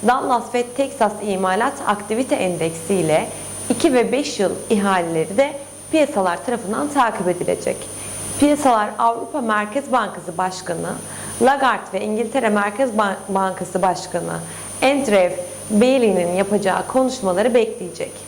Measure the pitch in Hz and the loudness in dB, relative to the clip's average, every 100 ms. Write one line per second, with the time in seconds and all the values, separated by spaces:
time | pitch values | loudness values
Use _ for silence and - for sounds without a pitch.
0 | 208 240 285 240 226 247 240 - 277 - | 2 2 2 0 0 -2 -2 -2 -4 2
1 | 214 208 208 190 190 190 247 277 - 202 | 0 0 -4 0 0 2 0 -2 -2 -2
2 | - 220 262 294 185 170 160 165 - 196 | -2 -2 0 0 0 0 -2 -4 -2 0
3 | 160 156 220 - - - - - 339 254 | 4 2 2 -8 -12 -12 -4 2 4 4
4 | 214 247 294 - 185 175 - 220 202 190 | 4 2 -2 0 -2 -2 0 0 2 2
5 | 170 165 160 196 277 294 - - - 320 | 2 0 -2 2 0 0 -12 -18 -2 2
6 | 285 214 185 175 - 240 185 226 294 285 | 2 2 0 0 -2 -4 -4 -4 -2 2
7 | 240 208 180 175 175 180 - - - - | 2 2 -2 0 0 -2 -2 -4 -8 -14
8 | - - - - 285 294 285 226 220 214 | -12 -12 -10 2 4 4 4 2 2 0
9 | 233 233 - 302 233 208 208 240 269 247 | 0 0 -4 -4 0 0 0 -4 0 0
10 | 202 175 160 165 185 - - 165 170 226 | 0 -6 -10 -4 -4 -4 -8 -6 -4 -8
11 | - - - - 240 277 262 208 - 190 | -10 -12 -12 0 2 4 2 0 -4 -6
12 | 208 214 233 269 233 208 202 208 269 214 | -2 -2 -2 0 2 2 0 0 0 2
13 | 208 185 - 190 190 180 175 190 185 170 | 0 -2 -2 0 0 -2 -4 0 2 0
14 | - 175 170 165 - - - - 262 285 | -4 -6 -4 -6 -8 -14 -14 -2 2 2
15 | 262 208 180 - - - - 214 247 269 | 4 4 4 0 -8 -10 0 4 6 6
16 | 226 185 175 180 196 202 202 180 185 254 | 4 4 2 0 2 2 2 0 0 2
17 | 262 262 196 180 233 240 220 - 180 - | 2 0 -2 2 4 4 2 -2 -10 -8
18 | - - | -10 -10